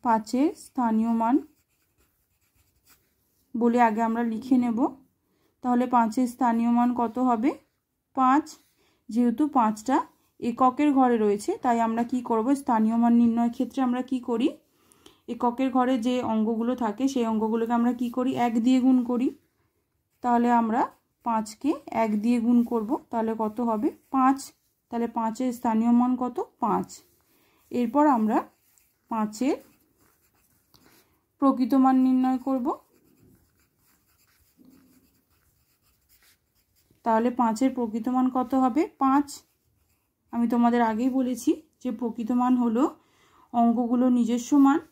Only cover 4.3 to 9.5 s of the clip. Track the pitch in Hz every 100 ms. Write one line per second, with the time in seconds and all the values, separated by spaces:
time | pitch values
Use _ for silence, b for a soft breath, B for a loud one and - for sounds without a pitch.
4.3 | 220 - 254 240 220 285 - _ _ _
5.3 | _ _ _ 254 240 247 247 233 226 254
6.3 | 240 247 226 233 240 240 240 233 240 254
7.3 | 226 262 - _ _ _ _ _ - 262
8.3 | 277 311 - _ _ _ _ - 220 240
9.3 | 226 294